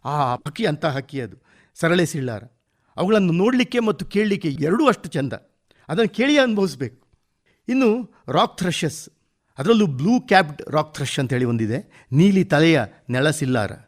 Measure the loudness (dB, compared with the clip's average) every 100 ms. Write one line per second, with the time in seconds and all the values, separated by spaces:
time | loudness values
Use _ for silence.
0 | -4 -2 -2 -2 -8 -4 -4 -2 -4 -4
1 | -8 -10 -10 -14 _ _ _ -4 0 2
2 | 0 -4 -6 -8 -14 _ _ _ _ -6
3 | 2 2 2 2 2 2 0 0 -2 -4
4 | -4 -2 0 -2 -4 -4 -2 2 2 0
5 | -6 -6 -6 -8 _ _ _ _ -6 -2
6 | -2 0 2 2 2 0 -2 -4 -12 _
7 | _ _ _ _ _ _ -4 2 2 2
8 | -4 _ -2 0 0 -2 -6 -4 -6 -8
9 | -18 _ _ _ _ -6 2 4 2 0
10 | 0 0 4 2 2 -6 -4 -4 -4 -6
11 | -6 -4 -2 0 0 0 -2 -4 -8 -20
12 | _ 4 4 4 2 4 4 2 0 -10
13 | -6 -2 0 -2 -2 -2 -2 -8